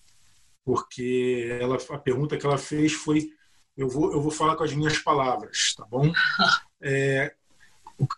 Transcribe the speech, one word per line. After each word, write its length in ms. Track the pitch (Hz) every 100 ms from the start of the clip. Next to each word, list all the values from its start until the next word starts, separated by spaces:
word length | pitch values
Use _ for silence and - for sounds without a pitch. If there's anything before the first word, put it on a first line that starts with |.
| - _ _ _ _ _
Porque 920 | - 120 - - 123 127 123 123 117 123
ela, 160 | 123 127 -
a 80 | 143
pergunta 400 | - 123 147 143
que 80 | 143
ela 120 | 139
fez 360 | - 151 151
foi, 380 | - 151 151 151 - _ _ _ -
eu 140 | 135
vou, 240 | 135 175
eu 80 | 151
vou 100 | 151
falar 240 | 151 156 160
com 80 |
as 100 | 151
minhas 240 | 139 151 -
palavras, 760 | - 147 127 123 107 - - -
tá 100 | -
bom? 280 | 123 151
<laughs> 80 | 170 - - - - - _
É, 540 | 143 135 139 135 147 _ _ _ - _ - -
o, 80 | 143